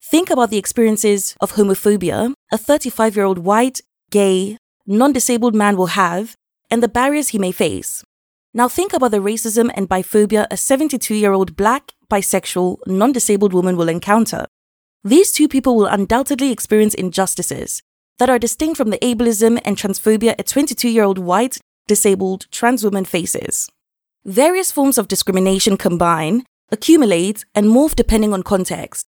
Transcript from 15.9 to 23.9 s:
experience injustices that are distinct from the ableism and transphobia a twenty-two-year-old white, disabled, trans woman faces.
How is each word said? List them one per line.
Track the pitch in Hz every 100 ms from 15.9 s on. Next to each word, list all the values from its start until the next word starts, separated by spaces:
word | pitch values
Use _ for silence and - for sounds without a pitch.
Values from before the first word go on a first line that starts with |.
| 196 196 233 269 277 277
experience | 220 - 214 214
injustices | 208 185 165 190 - 180 139 - - _ _ _ _
that | 247
are | 247
distinct | 233 - 311 320
from | 214
the | 202
ableism | 247 233 233 214 226 233
and | - 196
transphobia | 202 196 - 214 226 -
a |
twenty-two-year-old | 196 - 285 226 240 226 202 190
white, | 175 180 254 - _ _ -
disabled, | 208 208 190 190 190 -
trans | - 233 247
woman | 208 196
faces. | 185 180 - - - - - _ _